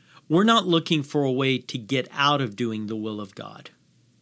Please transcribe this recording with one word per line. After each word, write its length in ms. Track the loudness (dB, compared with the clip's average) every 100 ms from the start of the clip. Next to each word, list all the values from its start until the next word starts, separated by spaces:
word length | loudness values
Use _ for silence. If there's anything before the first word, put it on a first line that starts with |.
| _ -20 0
We're 160 | 4
not 240 | 6 4 4
looking 360 | 2 2 0
for 220 | 0 0
a 60 | 0
way 280 | 2 2 0
to 180 | -2 -10
get 320 | -4 -4 -2
out 280 | 0 2 2
of 160 | 0 -4
doing 300 | -4 -4 -6
the 100 | -6
will 240 | -6 -8
of 140 | -10
God. 340 | -14 -16 -16 -20 _ _ _ _ _